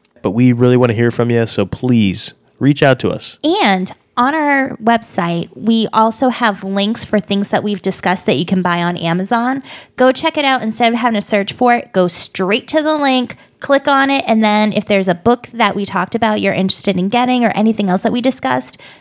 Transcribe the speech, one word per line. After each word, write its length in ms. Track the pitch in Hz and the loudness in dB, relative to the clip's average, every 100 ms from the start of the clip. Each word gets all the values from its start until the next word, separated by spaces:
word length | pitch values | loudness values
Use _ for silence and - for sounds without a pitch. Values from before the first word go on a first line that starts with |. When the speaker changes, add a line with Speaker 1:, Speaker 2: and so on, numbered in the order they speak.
| _ _ | _ _
Speaker 1:
but 100 | 104 | -4
we 200 | 107 127 | 2 4
really 260 | 120 123 123 | 6 4 6
wanna 160 | 123 | 4
hear 160 | 107 120 | 2 0
from 220 | 113 120 | 0 0
you, 140 | 117 113 | 2 0
so 200 | - 101 | -2 -4
please 680 | - 127 120 101 90 - - _ - | -2 0 2 2 0 -4 -6 _ -2
reach 240 | 131 143 | 0 4
out 160 | 143 127 | 4 2
to 100 | 101 | 0
us. 280 | - - - 302 392 | -4 -10 -6 -2 0
Speaker 2:
And 280 | 277 185 185 - _ - | 2 0 -2 -10 _ -2
on 200 | 247 311 | -2 0
our 420 | 294 277 269 - | 0 0 -2 -4
website, 680 | 220 233 - - 170 170 - - | 0 0 -2 -6 -4 -4 -6 -6
we 320 | 214 226 220 | 0 0 0
also 360 | - 220 226 254 | 2 2 2 -2
have 340 | 233 233 190 | 2 0 -2
links 400 | 190 196 202 233 | -4 -2 -2 -2
for 160 | - 208 | -2 -2
things 300 | - 202 202 | 0 -2 -2
that 140 | 202 | -2
we've 180 | 208 202 | -2 -4
discussed 460 | 190 185 185 180 - | -4 -4 -2 -2 0
that 100 | 139 | -2
you 80 | 170 | 0
can 160 | 185 | 0
buy 220 | 180 175 | 0 0
on 120 | 175 175 | -2 -2
Amazon. 680 | 165 170 190 233 240 269 - - - - | -2 -2 0 -2 -2 -4 -8 -18 -12 0
Go 160 | 254 | 2
check 260 | 262 320 311 | 2 -2 0
it 80 | 285 | 0
out. 160 | 262 | 0
Instead 320 | 220 220 233 | -2 0 0
of 60 | 233 | 2
having 200 | 240 214 | 0 -2
to 60 | 202 | -2
search 280 | 208 196 | -2 -2
for 200 | - 247 | 0 2
it, 180 | 240 - | 2 0
go 140 | 190 180 | 0 0
straight 600 | - - - 185 233 254 | 0 -8 -4 -2 -2 0
to 160 | 311 | -2
the 120 | 302 302 | 0 0
link, 400 | 277 254 247 - - _ | 0 0 -2 -8 -20 _
click 280 | - 277 277 | 0 0 2
on 240 | 277 269 | 0 2
it, 120 | 277 - | 0 0
and 160 | 220 | 2
then 280 | 214 208 214 | 2 2 2
if 120 | 208 - | 0 0
there's 220 | 202 190 | 0 0
a 80 | 175 | 0
book 320 | 233 240 - | 2 0 -2
that 220 | 226 208 - | -2 -2 -2
we 100 | 202 | -4
talked 280 | 190 180 | -4 -4
about 280 | 226 226 214 | -2 -2 0
you're 120 | 196 | -2
interested 440 | - 190 - - 185 | 0 -2 -2 -2 -2
in 120 | 190 | 0
getting 340 | 185 247 254 | 0 0 2
or 60 | 233 - | 0 2
anything 340 | 214 220 202 | 0 0 0
else 120 | 180 | 0
that 80 | - | 0
we 100 | 247 | 0
discussed, 560 | 247 254 262 254 254 - - - | -2 -2 -2 -2 -4 -14 -20 -20